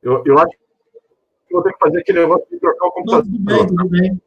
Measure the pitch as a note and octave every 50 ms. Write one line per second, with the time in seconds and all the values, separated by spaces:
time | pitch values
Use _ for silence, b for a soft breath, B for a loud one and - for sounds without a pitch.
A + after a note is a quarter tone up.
0 | - B2 B2+ B2+ B2 - C#3 D3 E3 - - _ _ _ _ _ _ _ _ -
1 | _ _ _ _ _ _ _ _ _ _ - F3 F3 F#3+ - - - D3+ D3+ F3
2 | F3 - F#3+ E3+ E3 D#3+ E3+ - - _ F4 - - E3 D#3+ - F3+ F3 - F3+
3 | - A3+ A3+ A#3 A3+ G3+ G#3+ A3 F#3+ G3+ - G#3+ A3 F3+ F#3 F3 F#3 F#3 F3 F3
4 | F3+ F#3+ G3 F#3 _